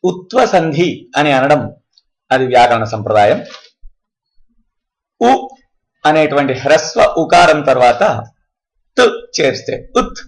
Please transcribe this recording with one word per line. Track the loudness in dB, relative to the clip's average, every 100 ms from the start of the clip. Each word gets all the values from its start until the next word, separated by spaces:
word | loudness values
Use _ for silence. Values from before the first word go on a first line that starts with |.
ఉత్వ | -4 -6 -6 -2 0
సంధి | 0 -2 -2 -2 -4 -8 -4
అని | 0
అనడం | 0 2 0 -2 -14 _ _ _ _ _
అది | -2 2
వ్యాకరణ | 2 4 2
సంప్రదాయం. | -4 -6 -2 2 2 0 -6 -20 _ _ -20 _ _ _ _ _ _ _ _ _ _ _ _ _
ఉ | 0 0 -4 -20 _ _ _ _ 0
అనేటువంటి | 2 0 0 -2
హ్రస్వ | -4 0 0 0 0 0 0
ఉకారం | 2 4 4 2
తర్వాత | 0 2 2 2 -2 -2 -10 _ _ _ _ _ _ 0
త్ | 0 0 -12 -4
చేరిస్తే | -4 -2 -4 -4 -6 -4
ఉత్ | -4 -10